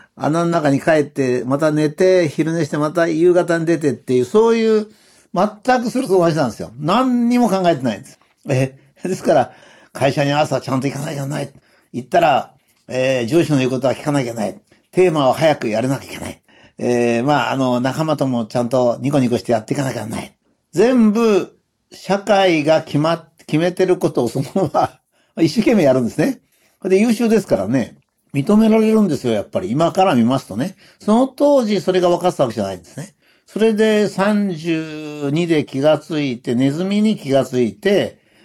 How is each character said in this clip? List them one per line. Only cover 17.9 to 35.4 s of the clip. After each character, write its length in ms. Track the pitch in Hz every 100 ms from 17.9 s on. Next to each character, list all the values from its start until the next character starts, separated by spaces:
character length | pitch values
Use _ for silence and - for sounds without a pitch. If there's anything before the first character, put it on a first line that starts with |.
| 127
間 120 | 156 143
と 100 | 135
も 200 | 120 110
ち 80 |
ゃ 80 | 127
ん 60 | 120
と 300 | 127 123 117
ニ 100 | 131
コ 80 | 147
ニ 100 | 123
コ 80 | 117
し 60 |
て 80 | -
や 100 | 113
っ 40 |
て 100 | -
い 20 | 139
か 60 |
な 100 | 135
き 60 | 120
ゃ 80 | 110
な 100 | 104
ら 0 |
な 60 |
い。 140 | - _ _ _ _
全 420 | 151 233 254 214
部、 460 | 214 226 190 131 _ _ _ _
社 300 | - - 196
会 440 | 202 196 190 160
が 180 | 143 160
決 160 | - 147
ま 160 | 156
っ-、 180 | 165 - _ -
決 120 | 156
め 140 | 180
て 120 | 175
る 120 | 185 180
こ 120 | 165
と 140 | -
を 40 | 120
そ 120 | 139
の 60 | -
ま 160 | 196 151
ま、 280 | 180 151 - _ _
<laughs> 240 | _ -
一 60 | 160
生 120 | 226
懸 140 | 214
命 80 | 214
や 100 | 139
る 80 | 131
ん 40 |
で 60 | 113
す 80 | -
ね。 220 | 220 262 _ _ _ _
で、 160 | 185 190
優 120 | 240
秀 160 | 214 233
で 120 | 214
す 60 | -
か 80 | 117
ら 100 | 98
ね。 300 | 131 - - _ _ _
認 240 | 143 139 208
め 120 | 220
ら 100 | 220
れ 140 | 220
る 100 | 220
ん 60 | 202
で 80 | 139
す 100 | 123
よ、 60 |
や 100 | 107
っ 60 | -
ぱ 120 | -
り。 100 | 92
今 200 | 135 165
か 140 | 196
ら 100 | 190
見 80 | 127
ま 160 | 113 135
す 80 | -
と 100 | 101
ね。 200 | 175 - - _
そ 160 | - 226
の 100 | 269
当 380 | - 285 277
時、 160 | 214 196
そ 100 | -
れ 100 | 185
が 100 | 175
分 100 | 175
か 80 | 180
っ 20 |
て 60 | -
た 80 |
わ 60 | 127
け 40 |
じ 60 | 110
ゃ 40 |
な 80 | 98
い 40 | 90
ん 20 |
で 40 |
す 120 | - -
ね。 180 | 190 _ _ _ _
そ 120 | 196
れ 140 | 220
で、 360 | 208 220 214 208
三 420 | - 202 208 202
十 800 | 160 170 160 160 151 151 151 143
二 160 | 156